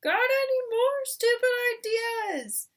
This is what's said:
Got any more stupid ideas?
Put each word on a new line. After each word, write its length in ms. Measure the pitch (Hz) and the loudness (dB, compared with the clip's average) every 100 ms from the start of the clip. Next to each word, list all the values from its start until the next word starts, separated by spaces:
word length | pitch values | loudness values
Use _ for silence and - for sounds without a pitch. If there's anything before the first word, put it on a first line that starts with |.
Got 120 | - | 0
any 480 | 381 508 539 539 523 494 | 2 2 2 2 0 0
more 360 | 453 508 554 523 | 2 2 0 -6
stupid 480 | - 466 480 508 494 494 453 440 440 466 453 415 320 | 0 2 2 2 2 0 -2 -2 -2 -2 -4 -4 -4
ideas? 340 | 220 - - | -6 -8 -10